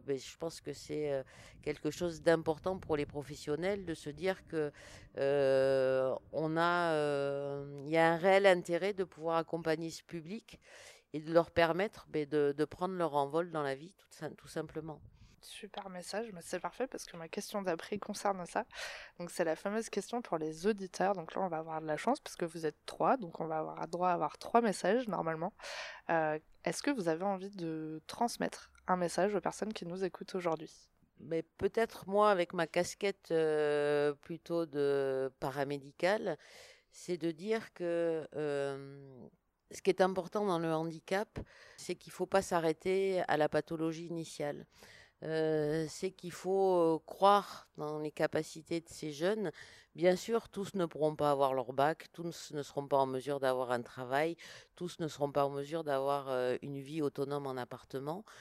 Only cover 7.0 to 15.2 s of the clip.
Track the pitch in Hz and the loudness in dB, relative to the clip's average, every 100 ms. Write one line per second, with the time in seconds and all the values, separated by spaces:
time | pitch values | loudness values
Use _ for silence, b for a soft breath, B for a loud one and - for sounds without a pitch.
7 | 147 143 139 139 143 143 143 143 139 160 | 2 0 0 -2 -4 -6 -8 -10 0 4
8 | 165 165 185 190 196 180 175 170 190 196 | 6 6 6 8 8 6 4 0 0 -2
9 | 180 - 160 165 160 165 165 160 165 - | -6 -4 0 0 0 -4 0 -2 -2 -10
10 | - 170 160 220 - - B B B B | -12 -12 -10 -12 -14 -20 B B B B
11 | B 156 156 165 165 - 170 165 214 - | B -8 4 4 6 4 4 4 0 -4
12 | - 156 143 151 143 143 147 - 180 185 | -6 -4 0 4 4 2 -2 0 -4 0
13 | 165 143 139 156 180 160 143 135 165 - | 2 2 2 2 0 -2 -2 -4 -8 -20
14 | _ - 151 - - - 156 156 160 147 | _ -12 -10 -10 -10 -8 -8 -8 -10 -12
15 | - b | -18 b